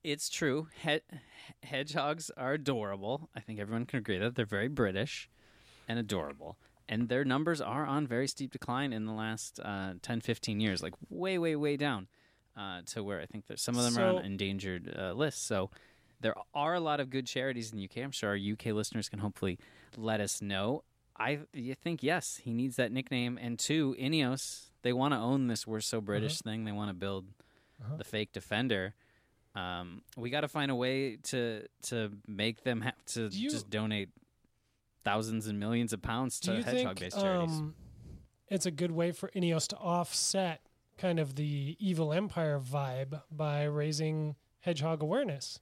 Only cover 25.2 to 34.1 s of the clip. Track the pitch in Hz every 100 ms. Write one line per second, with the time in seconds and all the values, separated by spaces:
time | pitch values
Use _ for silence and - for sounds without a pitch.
25.2 | 117 139 123 110 - 110 - 113 104 104
26.2 | 110 156 113 110 110 104 104 90 98 98
27.2 | 95 - - _ _ - 110 156 - 107
28.2 | 107 - - 107 127 101 95 - _ _
29.2 | _ _ _ 98 90 87 90 87 - -
30.2 | 120 143 147 156 139 123 127 135 135 110
31.2 | - 131 120 110 - _ - 120 107 101
32.2 | - 101 113 110 131 117 113 - - 117
33.2 | 110 95 262 120 104 107 110 107 95